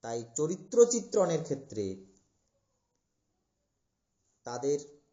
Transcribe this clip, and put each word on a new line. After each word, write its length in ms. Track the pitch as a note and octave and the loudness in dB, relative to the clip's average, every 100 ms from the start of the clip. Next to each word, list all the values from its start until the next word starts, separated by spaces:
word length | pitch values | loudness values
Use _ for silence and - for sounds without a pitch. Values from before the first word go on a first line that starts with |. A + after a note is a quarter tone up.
তাই 220 | A2+ A#2 A2+ - | -6 -8 -8 -4
চরিত্র 500 | D#3 F#3+ - A#3 A#3 | -2 -4 -2 6 6
চিত্রণের 520 | A#3+ - G#3+ F3+ D#3+ | 6 0 0 2 0
ক্ষেত্রে 640 | - C#3 - A2 G2 F#2 - _ _ _ _ _ _ _ _ _ _ _ _ _ _ _ _ _ _ _ _ _ _ _ | -2 -8 -6 -6 -6 -6 -16 _ _ _ _ _ _ _ _ _ _ _ _ _ _ _ _ _ _ _ _ _ _ _
তাদের 580 | - B2 C#3 C#3+ - - _ | -10 -6 -2 -4 -6 -20 _